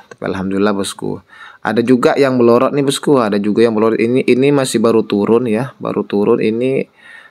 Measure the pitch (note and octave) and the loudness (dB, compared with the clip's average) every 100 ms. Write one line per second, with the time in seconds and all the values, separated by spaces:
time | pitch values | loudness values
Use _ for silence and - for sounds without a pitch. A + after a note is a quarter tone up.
0 | - - G2 F#2+ F#2+ G2 G#2 G2+ F#2+ - | -20 -10 -8 -6 -4 0 0 -2 -6 -8
1 | G#2 G2 - - - - - A2 A#2 B2+ | -10 -10 -14 -20 -20 -12 -4 -2 2 2
2 | D3 - C3+ B2+ A#2 A#2+ B2+ C#3+ C#3 C#3 | 2 2 0 2 4 4 2 0 -2 -2
3 | - C#3 G#2+ G2+ G#2 G#2 A#2 G#2+ A2+ A2 | 0 0 2 -2 -2 2 2 2 0 0
4 | A2+ B2+ - B2 C#3 C#3+ C3 A#2 A2+ A2+ | 0 0 2 2 2 2 0 0 2 2
5 | G#2+ G#2 G2+ A#2 B2 G#2+ C3 - A2+ A2 | 0 -2 2 0 0 -4 -6 -8 -8 -6
6 | G#2 G2+ G#2+ A#2+ G#2+ A2+ B2+ C3+ - _ | -4 -2 0 0 0 -2 -2 -4 -6 _
7 | - - - | -20 -20 -20